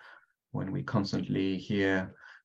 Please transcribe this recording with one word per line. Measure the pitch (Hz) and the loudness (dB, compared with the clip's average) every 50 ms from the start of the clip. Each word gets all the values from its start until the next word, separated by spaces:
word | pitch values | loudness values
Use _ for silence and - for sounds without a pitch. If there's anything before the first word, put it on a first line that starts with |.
| - - - - - _ _ _ _ _ | -20 -20 -20 -20 -20 _ _ _ _ _
when | - 98 92 95 | -6 -4 -4 -2
we | 98 98 - | -4 -4 -2
constantly | - - 107 98 - - 98 92 - 98 95 95 95 95 92 | 0 2 2 2 2 0 -2 0 0 0 0 0 0 0 -2
hear | - - 107 101 98 98 95 95 92 95 - - - - - - _ | -2 -2 0 2 4 4 4 2 0 -2 -6 -14 -20 -20 -20 -20 _